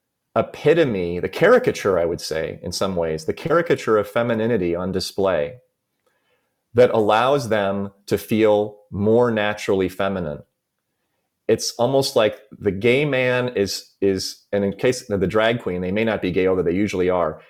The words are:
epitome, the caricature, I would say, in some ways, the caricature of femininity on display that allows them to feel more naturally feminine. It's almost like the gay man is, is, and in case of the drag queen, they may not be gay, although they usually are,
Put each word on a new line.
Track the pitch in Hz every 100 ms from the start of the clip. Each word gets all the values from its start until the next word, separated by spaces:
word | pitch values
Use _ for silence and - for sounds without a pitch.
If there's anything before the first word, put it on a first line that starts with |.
| _ _ _ 113
epitome, | 110 - 147 165 143 98 87 87
the | 90
caricature, | - 180 247 - - 104 90
I | 85
would | 82
say, | - 78 80 -
in | 92
some | - 98 92
ways, | 82 78 90
the |
caricature | 101 - 165 170 135 - 107
of | 101
femininity | 120 120 113 113 113 87 85
on | 92
display | 92 - - 95 82 73 123 _ _ _ _ _ _ _ _ _ _ _
that | 113 123
allows | 113 107 107 127 143 120
them | 107 98 101 98 - -
to | 104
feel | - 107 107 104 107 - _
more | 98 104 113 123
naturally | 110 104 104 - 98 92
feminine. | - 98 95 80 73 - _ _ _ _ _ _ _ _ _ -
It's | 113 -
almost | - 120 135 135 120
like | 107 - _ -
the | 101
gay | 95 117 131 151
man | 131 127 123 123
is, | 101 98 - - _
is, | 98 95 - - _
and | 101
in | 98
case | 95 127 127 -
of | 101
the | 92
drag | 107 113 120
queen, | 95 90
they | 90
may | 104 113
not | 98
be | 92
gay, | 92 92
although | 92
they | 85
usually | 90 104 95 90
are, | 90 80 -